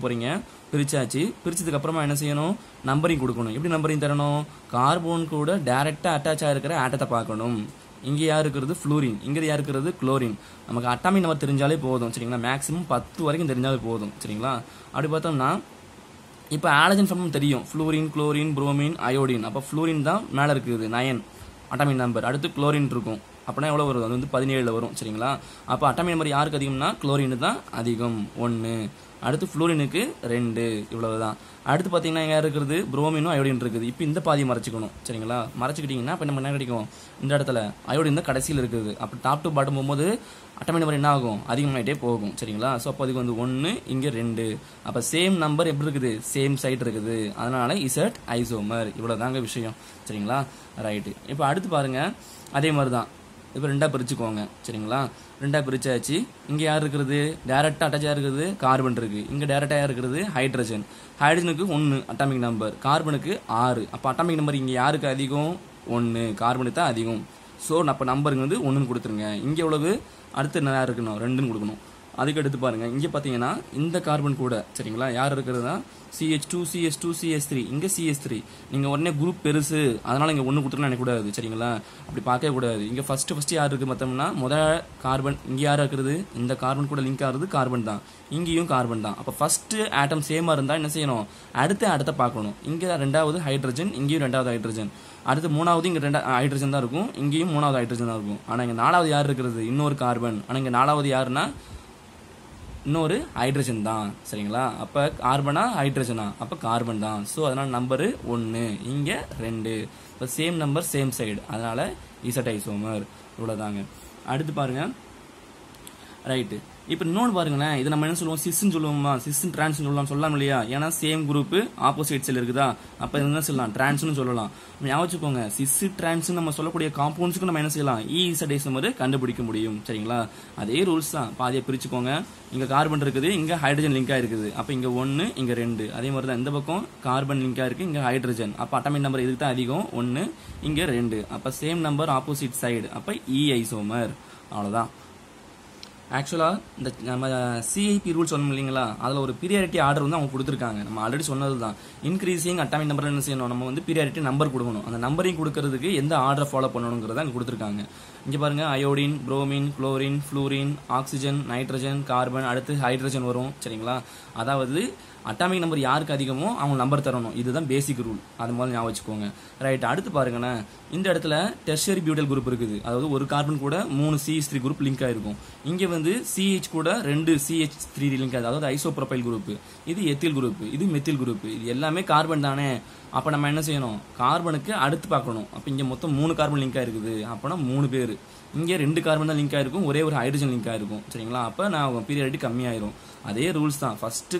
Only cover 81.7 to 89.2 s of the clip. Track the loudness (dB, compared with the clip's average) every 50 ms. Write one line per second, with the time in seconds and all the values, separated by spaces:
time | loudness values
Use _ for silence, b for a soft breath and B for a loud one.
81.7 | -2 -4 B B B B B -10 -8 -4 0 0 2 2 2 2 2 2 2 0
82.7 | 0 0 -2 -2 -4 -4 -2 -2 -2 -2 -2 -2 -2 -2 -2 0 2 2 2 2
83.7 | 2 0 0 -2 -2 -2 -2 -2 0 0 0 0 0 0 0 2 4 4 4 4
84.7 | 4 2 0 -6 -10 -4 -2 0 0 2 2 0 -2 -2 -4 -4 -2 2 4 4
85.7 | 4 4 4 2 2 0 0 0 0 -2 -4 -6 -4 -2 -2 0 0 0 0 0
86.7 | 0 0 0 0 0 0 0 0 0 0 0 0 0 -2 -2 0 0 0 2 2
87.7 | 0 0 0 -2 -4 -6 B B B B B -6 -4 -2 0 0 2 2 2 2
88.7 | 2 2 2 2 0 -2 -2 -4 -4 -6